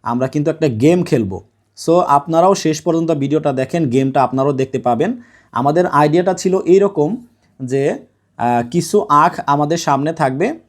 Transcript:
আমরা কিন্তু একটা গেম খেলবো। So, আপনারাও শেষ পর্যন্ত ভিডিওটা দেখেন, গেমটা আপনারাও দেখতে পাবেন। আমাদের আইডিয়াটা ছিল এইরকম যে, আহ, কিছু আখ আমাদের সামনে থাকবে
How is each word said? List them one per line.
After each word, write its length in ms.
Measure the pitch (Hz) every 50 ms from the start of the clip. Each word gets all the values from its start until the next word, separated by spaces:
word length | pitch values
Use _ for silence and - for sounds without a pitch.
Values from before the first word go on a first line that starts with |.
আমরা 260 | - 110 120 123 131 135
কিন্তু 220 | - 151 147 165
একটা 180 | 156 156 160 147
গেম 340 | 117 107 131 151 175 185
খেলবো। 400 | 170 - 156 123 110 95 92 87 - _ _ _ _ _ _ - -
So, 60 | -
আপনারাও 640 | 165 180 175 - 143 143 180 175 160 165 175 190 196
শেষ 260 | 190 - 160 156 -
পর্যন্ত 300 | - 175 165 165 170 165
ভিডিওটা 420 | 160 143 135 139 147 156 - 147
দেখেন, 380 | 135 131 131 131 - 170 160 127
গেমটা 320 | 117 135 135 135 123 147
আপনারাও 300 | 127 123 131 135 135 143
দেখতে 260 | 139 127 135 131 - 127
পাবেন। 440 | 120 131 120 117 160 208 262 247 - _ _ _ _ _
আমাদের 340 | - 117 127 143 156 175 180
আইডিয়াটা 480 | 175 - 147 151 151 151 175 175 190 185
ছিল 240 | - - 190 185 190 -
এইরকম 520 | 160 180 196 202 196 196 156 147 156 220 - - _ _ _ _ _ _ -
যে, 360 | 131 123 131 139 139 156 220 285 - _ _ _ _ _ _
আহ, 320 | - 117 120 120 120 117 120
কিছু 360 | - 175 165 - - 208 - -
আখ 320 | 147 147 156 175 170 - -
আমাদের 300 | - 143 147 147 147 170
সামনে 360 | 165 - 156 143 135 143 156
থাকবে 460 | 165 156 151 135 131 139 180 247 330 - _